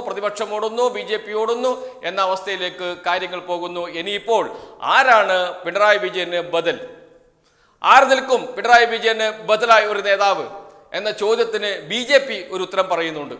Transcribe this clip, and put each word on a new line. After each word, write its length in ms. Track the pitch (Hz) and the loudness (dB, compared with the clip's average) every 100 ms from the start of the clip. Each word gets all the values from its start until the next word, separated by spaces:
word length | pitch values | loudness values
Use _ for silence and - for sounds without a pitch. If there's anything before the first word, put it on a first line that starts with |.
| 208 | -2
പ്രതിപക്ഷം 440 | 196 202 208 214 214 | -4 -6 -6 -6 -4
ഓടുന്നു, 260 | 220 226 247 208 | -4 0 -2 -2
ബി 60 | 196 | -4
ജെ 80 | 214 208 | -6 -4
പി 80 | 214 | -4
ഓടുന്നു 300 | 226 240 254 254 - - 170 | -2 0 -2 -4 -8 -10 -6
എന്ന 100 | 190 190 | -2 0
അവസ്ഥയിലേക്ക് 600 | 190 190 185 180 180 180 175 175 | -2 -4 -6 -6 -6 -8 -4 -2
കാര്യങ്ങൾ 320 | 180 180 180 180 | -2 -2 -8 -6
പോകുന്നു. 340 | 175 170 175 175 165 | -6 -6 -8 -8 -8
ഇനിയിപ്പോൾ 440 | 185 202 202 220 143 - - - 135 | -6 -6 0 0 0 -8 -18 -8 2
ആരാണ് 440 | 220 262 220 196 185 180 175 | 4 6 4 4 0 0 -6
പിണറായി 360 | 170 196 208 208 185 | -6 2 4 2 0
വിജയന് 340 | 185 170 175 156 | -4 -4 -4 -2
ബദൽ? 240 | 165 165 120 - - - _ _ _ _ _ _ - 175 | -2 -2 -4 -8 -18 -20 _ _ _ _ _ _ -2 6
ആര് 120 | 247 262 | 8 8
നിൽക്കും 300 | 262 262 233 - - | 2 2 -2 -2 -4
പിണറായി 320 | 226 240 233 | 6 6 6
വിജയന് 340 | 220 220 220 220 214 175 | 2 0 0 -2 -2 0
ബദലായ 340 | 214 233 220 208 | 2 6 6 6
ഒരു 100 | 208 202 | -2 0
നേതാവ് 380 | 196 202 175 120 - - - - 180 | 2 2 2 -4 -12 -18 -20 -10 -6
എന്ന 120 | 208 208 | -6 -2
ചോദ്യത്തിന് 500 | 208 226 226 214 208 185 156 | 0 0 0 -2 -4 -6 -6
ബി 80 | 226 240 | -6 2
ജെ 80 | 277 269 | 2 2
പി 100 | 202 - | -8 -8
ഒരു 80 | 185 180 | -8 -4
ഉത്തരം 200 | 190 185 | -2 0
പറയുന്നുണ്ട്. 420 | 170 165 156 139 | 0 -2 -6 -10